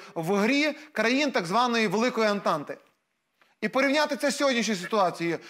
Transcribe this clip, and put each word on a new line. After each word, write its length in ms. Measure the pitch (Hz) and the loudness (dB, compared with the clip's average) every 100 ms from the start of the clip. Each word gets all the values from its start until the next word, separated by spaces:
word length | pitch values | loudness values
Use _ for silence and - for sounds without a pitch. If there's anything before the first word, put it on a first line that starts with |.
| - 170 | -8 -6
в 180 | 160 | -2
грі 400 | 202 220 277 302 294 - | 2 2 2 0 -4 -6
країн 400 | - 220 262 294 | -2 0 2 2
так 140 | 240 170 | 0 0
званої 420 | 214 247 233 214 | 0 2 2 0
Великої 400 | 208 247 233 214 | 0 0 2 0
Антанти? 500 | 202 208 160 139 135 _ _ _ _ _ _ _ _ | 0 -2 -2 -4 -14 _ _ _ _ _ _ _ _
І 80 | 214 | -2
порівняти 460 | 262 277 302 294 285 | 0 2 2 0 0
це 160 | 285 | -2
з 60 | 226 | 0
сьогоднішньою 420 | 277 240 214 190 | 0 0 -2 -4
ситуацією, 580 | 175 214 180 165 170 160 - | -2 0 0 0 -4 -4 -8